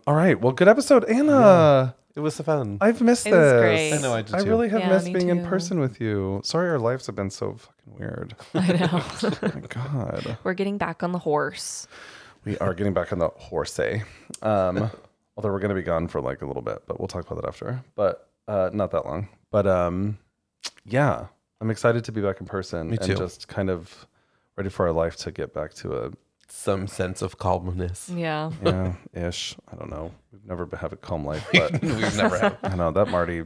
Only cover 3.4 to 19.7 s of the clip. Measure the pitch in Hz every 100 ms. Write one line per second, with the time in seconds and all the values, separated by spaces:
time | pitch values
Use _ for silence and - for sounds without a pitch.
3.4 | 147 120 113 - 156 151 131 113 104 185
4.4 | 202 226 233 220 180 185 175 185 180 175
5.4 | 175 185 175 180 127 - 110 104 95 98
6.4 | - 160 175 147 113 127 - 101 98 -
7.4 | 104 113 - _ - - 98 - - -
8.4 | - 160 180 175 180 175 - - 214 -
9.4 | 202 - - 117 135 135 101 - - 117
10.4 | 190 185 196 202 165 165 175 180 165 147
11.4 | 143 - - - - - - - - _
12.4 | 104 98 98 90 101 90 85 87 80 -
13.4 | - 82 69 - 58 110 104 - - -
14.4 | 110 104 92 90 107 - - _ _ -
15.4 | 104 98 101 95 85 82 85 76 64 67
16.4 | 71 65 55 - - - 98 87 - -
17.4 | - - - 127 - - 95 - _ _
18.4 | - 101 92 104 95 82 - 82 101 _
19.4 | _ 107 98